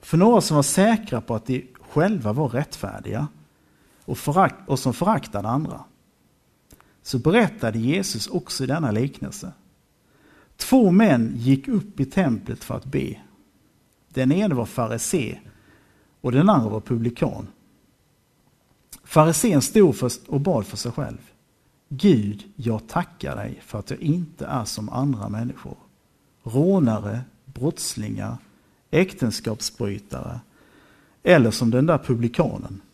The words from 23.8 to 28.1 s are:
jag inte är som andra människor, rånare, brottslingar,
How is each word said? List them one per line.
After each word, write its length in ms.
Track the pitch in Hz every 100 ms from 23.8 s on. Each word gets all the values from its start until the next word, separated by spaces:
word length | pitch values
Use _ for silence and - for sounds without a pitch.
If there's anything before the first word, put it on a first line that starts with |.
| -
jag 100 | -
inte 460 | 156 170 160 - -
är 200 | 139 107
som 240 | - 107
andra 400 | 123 139 123 104
människor, 480 | 107 120 - - - _ _ _ _ _ _
rånare, 800 | - 117 170 196 131 107 101 110 127 _ -
brottslingar, 920 | - 131 - - - 107